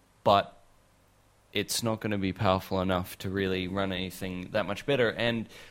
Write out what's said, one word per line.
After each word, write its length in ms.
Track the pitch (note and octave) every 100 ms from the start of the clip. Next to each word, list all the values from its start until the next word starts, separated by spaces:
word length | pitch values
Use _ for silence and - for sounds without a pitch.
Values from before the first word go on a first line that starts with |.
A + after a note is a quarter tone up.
| _ _ A2+
but 320 | G2+ - - - _ _ _ _ _ _ _ _
it's 300 | G2+ F#2+ -
not 180 | A2+ A2
gonna 180 | G#2+ G2+
be 120 | F#2+
powerful 480 | - G2+ F#2+ - F#2+
enough 380 | F#2 F2+ F#2 -
to 100 | G2
really 400 | G2 F#2+ F#2 F2+
run 240 | G2 G2
anything 580 | F2+ F#2 - F#2 F2+ F2+
that 160 | G#2 F2+
much 180 | G2+ -
better. 240 | C3+ A2
And 400 | G2 A#2 A#2 G#2 - -